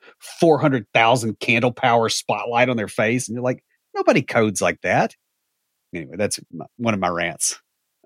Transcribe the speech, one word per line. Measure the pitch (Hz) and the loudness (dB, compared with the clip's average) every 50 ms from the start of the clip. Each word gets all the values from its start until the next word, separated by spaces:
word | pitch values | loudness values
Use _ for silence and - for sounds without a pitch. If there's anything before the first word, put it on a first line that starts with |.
| _ - - _ | _ -20 -20 _
four | - - - - 175 170 151 135 | -20 -12 -4 2 4 4 4 4
hundred | 156 151 135 123 104 _ - | 2 2 0 0 -2 _ 2
thousand | 120 113 113 127 123 113 110 101 - | 2 4 4 4 2 0 -2 -6 -6
candle | - - 120 117 120 123 | -2 0 0 2 2 0
power | 110 - - 123 117 120 113 107 | -2 0 0 2 2 2 2 0
spotlight | - - - - 113 104 104 117 117 117 123 127 | -2 -4 -4 -4 -4 -4 -4 -2 0 0 2 2
on | 123 113 | 0 -2
their | 104 92 | -4 -4
face, | - - 110 110 120 127 - - | -2 0 0 0 0 -2 -4 -6
and | 110 | -8
you're | 123 120 | -6 -4
like, | 127 131 - _ _ _ _ _ _ - | -4 -4 -6 _ _ _ _ _ _ -6
"Nobody | 403 381 339 254 185 | -2 2 2 2 2
codes | - - - 117 110 107 95 - | 2 0 0 0 0 0 0 0
like | 95 87 85 - | -2 -2 -2 -2
that." | - 90 101 139 208 233 - _ _ _ _ _ _ _ _ _ _ _ _ _ _ _ - | -2 0 0 0 0 -2 -4 _ _ _ _ _ _ _ _ _ _ _ _ _ _ _ -12
Anyway, | 87 78 67 73 92 | -12 -12 -10 -6 -4
that's | 104 98 - - - _ 87 | -4 -4 -4 -6 -10 _ -16
m-, | 82 73 - _ - | -16 -16 -16 _ -6
one | 120 117 107 | -4 -2 -2
of | 98 | -2
my | 95 87 | -2 -2
rants. | 87 85 85 85 80 - - - - - _ _ _ _ _ _ _ _ _ | -2 -2 -4 -6 -6 -6 -6 -6 -6 -8 _ _ _ _ _ _ _ _ _